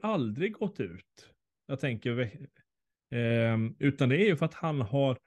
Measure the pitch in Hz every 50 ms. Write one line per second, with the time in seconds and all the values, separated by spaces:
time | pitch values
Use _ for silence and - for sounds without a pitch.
0 | - 214 220 180 131 110 104 123 170 226 214 - 220 190 - - 117 90 82 90
1 | - _ _ - - - _ _ _ _ _ _ _ - 139 135 - 139 120 107
2 | - 127 120 120 127 113 - - 139 - _ _ _ _ _ _ _ _ _ _
3 | _ _ - 120 120 117 117 117 113 117 113 110 113 113 - - - 143 135 -
4 | 143 123 131 160 202 220 180 139 165 160 - - - 165 151 143 123 95 139 139
5 | 139 135 127 - -